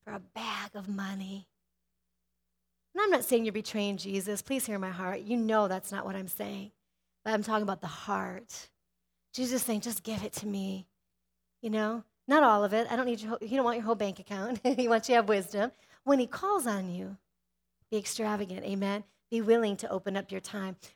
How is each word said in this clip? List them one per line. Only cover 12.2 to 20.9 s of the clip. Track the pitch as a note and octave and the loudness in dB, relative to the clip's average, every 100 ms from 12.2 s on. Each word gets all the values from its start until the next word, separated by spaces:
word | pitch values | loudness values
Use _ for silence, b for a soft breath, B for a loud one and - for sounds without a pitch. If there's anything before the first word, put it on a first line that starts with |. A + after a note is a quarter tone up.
| - | 4
Not | D4+ | 8
all | C4 G#3 | 10 8
of | G#3 | 6
it. | G#3+ A#3 | 2 2
I | A#3 | 0
don't | B3 | 0
need | A3+ | -2
your | G#3+ | -4
whole, | A#3 | -6
he | A3 C4+ | -2 2
don't | |
want | A#3+ A#3 | 2 2
your | A3 | 0
whole | |
bank | G#3+ G3+ F#3+ | 0 0 -4
account. | - G3+ G#3 A#3+ | -8 -6 -4 0
<laughs> | B3+ B3+ | 0 2
He | A#3+ | 4
wants | A3+ A3 | 4 6
you | |
to | A#3+ | 4
have | G#3 | 6
wisdom. | G#3 F3+ G#3 A#3 b b b | 2 2 -2 -2 b b b
When | C4 C#4 | 4 4
he | A#3+ | 4
calls | - F#4+ G4+ A#3+ | -2 0 2 2
on | G3+ F#3 | -2 -4
you, | F3 F#3+ G3 _ _ _ _ _ _ _ | -6 -8 -12 _ _ _ _ _ _ _
be | G#3+ | -4
extravagant, | G3+ - G#3+ G#3 G3 F#3 | -4 -2 -2 -2 -4 -6
amen? | G3+ G3 G3 G3+ G#3 b _ | -4 -2 0 -2 -6 b _
Be | A3+ | 0
willing | G#3+ A#3 A3 G3 | 4 6 4 0
to | - | -4
open | F#3+ G3 G3 | -4 -2 -4
up | F#3 | -4
your | F#3+ | -8
time. | - G#3 F#3+ F3+ B | -8 -6 -6 -8 B